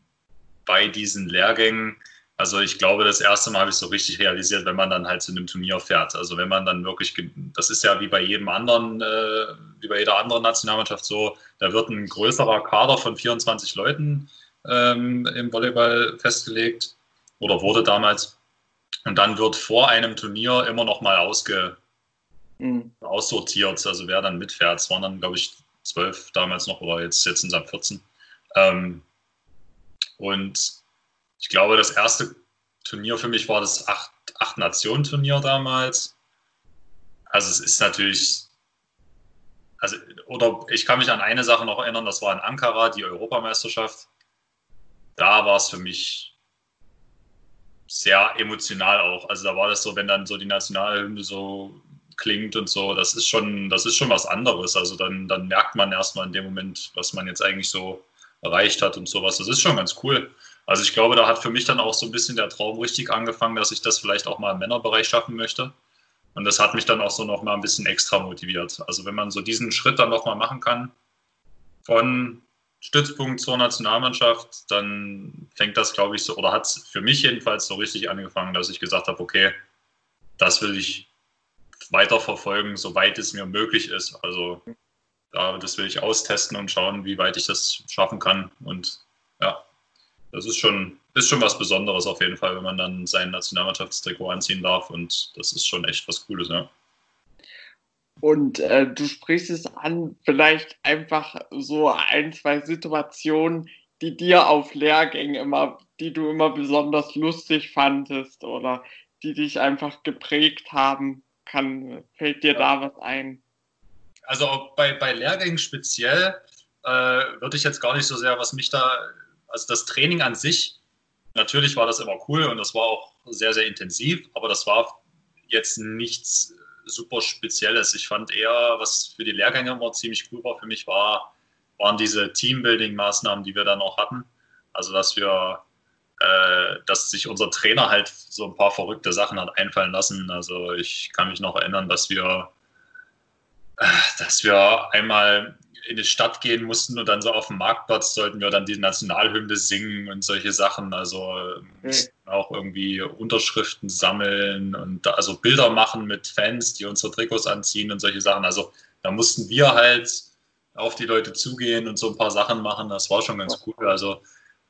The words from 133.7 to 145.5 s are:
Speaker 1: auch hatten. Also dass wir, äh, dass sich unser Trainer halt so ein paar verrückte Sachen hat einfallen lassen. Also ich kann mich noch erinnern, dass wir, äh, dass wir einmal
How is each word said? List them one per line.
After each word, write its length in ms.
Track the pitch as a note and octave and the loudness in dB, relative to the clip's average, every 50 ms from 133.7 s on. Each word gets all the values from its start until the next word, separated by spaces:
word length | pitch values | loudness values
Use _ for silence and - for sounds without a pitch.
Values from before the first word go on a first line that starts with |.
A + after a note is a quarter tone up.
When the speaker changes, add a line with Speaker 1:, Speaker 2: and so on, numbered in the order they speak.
| G2+ G2+ | 2 0
Speaker 1:
auch 180 | G2 F#2+ - - | 0 -4 -2 -2
hatten. 260 | G#2 - B2+ B2+ B2 _ _ _ _ _ _ _ _ _ - | -4 -2 -4 -10 -10 _ _ _ _ _ _ _ _ _ -10
Also 200 | F#2+ F#2 F#2+ F#2+ | -8 -8 -2 0
dass 220 | F#2+ F#2+ - - | 0 0 2 0
wir, 460 | G#2 G2+ G2 F#2+ F#2+ F#2 F#2 F#2+ - - _ _ _ _ _ _ _ _ _ _ - | 0 0 2 2 2 2 0 -4 -6 -12 _ _ _ _ _ _ _ _ _ _ 2
äh, 560 | - F#2 F#2+ F#2+ F#2+ F#2 F2+ F2+ F2+ F#2 F#2 - - | 4 6 6 6 6 6 4 4 2 0 -2 -6 -2
dass 240 | - F#2+ F#2+ - - | -2 0 0 0 -2
sich 180 | - - - - | -4 -4 -4 -6
unser 220 | - F#2+ A#2 - | -2 -2 -2 -2
Trainer 400 | - - - G#2+ A2+ C3+ A#2+ G#2 | -2 0 2 4 4 4 4 4
halt 180 | G#2+ G#2 G2+ - | 4 2 2 0
so 380 | - - - - - - G#2+ | -6 -16 -18 -14 -10 -8 -8
ein 80 | F#2 F2 | -8 0
paar 160 | - G2+ G2+ | 4 4 4
verrückte 420 | - - F#2+ G2+ A2 - - G2+ F2+ | 4 2 -6 -6 -6 -4 -2 -2 0
Sachen 260 | G2 G2+ - - F#2+ | 0 0 0 0 -6
hat 200 | F2+ - - - | -8 -4 -2 -2
einfallen 340 | G2 G2 - G2+ F#2+ F#2 F2+ | -2 0 0 0 0 0 0
lassen. 380 | F#2+ G2 - G2+ F#2+ F#2 F2+ | 0 0 0 -2 -4 -8 -6
Also 420 | F2+ F2 F2 F2 F2+ F2+ F2+ F2 F2+ | -8 -8 -8 -8 -8 -6 -6 -6 -4
ich 380 | F2 F2 - - - - - - | -6 -6 -6 -6 -8 -8 -8 -2
kann 160 | - F#2 F#2+ | 0 0 0
mich 120 | F#2 F#2 | 0 -4
noch 160 | G2 F#2 F2 | -6 -4 -2
erinnern, 340 | - F#2 F#2 F#2+ G2 F#2+ F2+ | -2 -2 0 -2 -2 -2 0
dass 180 | F#2 F#2 - - | 0 -2 0 0
wir, 400 | F#2+ F#2+ F#2 F#2 F#2 F#2 - - _ _ _ _ _ _ _ _ _ - - _ _ _ _ _ _ _ _ _ _ _ - - - | -2 -2 0 0 -2 -2 -4 -8 _ _ _ _ _ _ _ _ _ -20 -20 _ _ _ _ _ _ _ _ _ _ _ -20 -16 -4
äh, 100 | - - - - - - - - - | 2 4 4 6 6 4 2 2 -2
dass 240 | - - - - - | -4 0 0 2 4
wir 520 | G#2+ G2+ G2 G2 G2+ A2 A2+ - - - | 6 8 8 8 8 6 4 2 0 0
einmal 640 | G#2+ G#2+ A2+ G#2+ G#2 G#2 G#2 G#2 G#2 G#2+ - | 0 2 4 4 4 6 6 6 4 2 -2